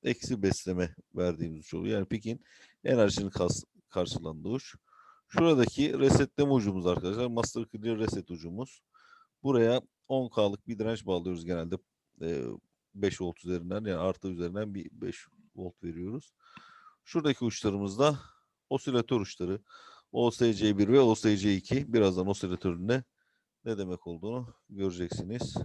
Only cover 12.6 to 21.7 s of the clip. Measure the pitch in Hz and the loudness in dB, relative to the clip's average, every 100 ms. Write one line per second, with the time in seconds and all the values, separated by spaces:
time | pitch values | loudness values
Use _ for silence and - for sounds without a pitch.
12.6 | _ _ _ 101 98 - 92 82 87 90 | _ _ _ -4 -2 -2 -6 -6 -6 -6
13.6 | 87 101 107 87 90 92 95 87 87 95 | -4 -6 -4 -2 -2 -2 -6 -6 -6 -6
14.6 | 107 98 82 - - - - _ _ - | -8 -8 -12 -10 -10 -10 -14 _ _ -12
15.6 | 92 - 87 82 90 120 - _ _ - | -12 -10 -12 -10 -8 -10 -12 _ _ -20
16.6 | - - - _ - 170 151 131 120 - | -20 -20 -20 _ -6 0 0 2 0 -2
17.6 | 110 98 101 98 147 139 - _ _ _ | -2 0 -4 2 2 2 -8 _ _ _
18.6 | _ 135 - 123 110 123 98 - 90 98 | _ -4 0 0 2 0 -2 -6 -6 -6
19.6 | _ - - - _ 120 120 117 120 104 | _ -20 -20 -20 _ 0 0 4 2 4
20.6 | 107 101 101 131 127 110 117 104 101 95 | 2 4 6 8 8 6 4 4 2 0
21.6 | - | 0